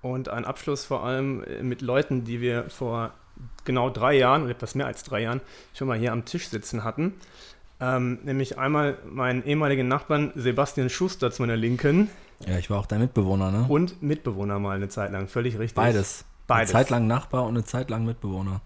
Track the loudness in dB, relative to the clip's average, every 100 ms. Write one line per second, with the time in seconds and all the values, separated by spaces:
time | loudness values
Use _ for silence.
0 | -4 -6 -4 -6 -6 -6 -4 -4 -4 -4
1 | -2 -2 -2 -4 -8 -6 -4 -4 0 0
2 | 2 -2 -2 -2 0 0 -4 -6 -4 -4
3 | -4 -10 -20 -18 -16 -12 -2 0 0 2
4 | 4 6 6 4 2 -6 -6 -4 -4 -6
5 | -6 -4 -2 -4 -6 -20 -20 -6 -4 0
6 | 0 -2 -4 -8 -6 -8 -6 -4 -4 -2
7 | -2 -2 -20 -20 -20 -20 -20 -6 0 0
8 | 0 -2 -4 -2 -2 -2 0 2 2 -2
9 | -8 -2 0 0 2 2 4 2 2 0
10 | 2 0 0 0 0 2 0 0 -2 0
11 | -2 0 -2 0 0 2 2 2 4 6
12 | 4 0 -20 -12 -2 -2 0 -2 0 0
13 | 2 4 4 4 2 2 2 4 2 -2
14 | -2 -2 -2 -4 -2 -2 -2 -2 -4 -4
15 | -4 -4 -4 -2 -2 -2 -4 2 4 4
16 | 0 -4 -12 -20 2 2 6 4 4 4
17 | 4 2 0 -2 0 0 -2 -4 -4 -2
18 | -2 -4 -6 -4 -4 -4